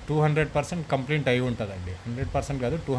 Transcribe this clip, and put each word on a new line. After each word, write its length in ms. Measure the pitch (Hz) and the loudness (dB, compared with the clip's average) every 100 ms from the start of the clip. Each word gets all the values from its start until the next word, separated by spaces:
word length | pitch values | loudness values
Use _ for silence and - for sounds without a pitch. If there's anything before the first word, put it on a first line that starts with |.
| - | 0
టూ 80 | 151 | 2
హండ్రెడ్ 260 | 151 151 147 147 | 4 4 2 0
పర్సెంట్ 280 | 139 180 151 | -2 -4 0
కంప్లీట్ 340 | 135 131 151 131 | -2 0 0 4
అయి 100 | 123 127 | 4 2
ఉంటుందండి। 440 | 117 104 95 90 90 120 | 0 -4 -6 -8 -8 -6
హండ్రెడ్ 260 | 120 135 | -4 -2
పర్సెంట్ 260 | 139 131 139 | -2 -2 -2
కాదు, 120 | 123 160 | 0 -2
టూ 80 | 147 | 0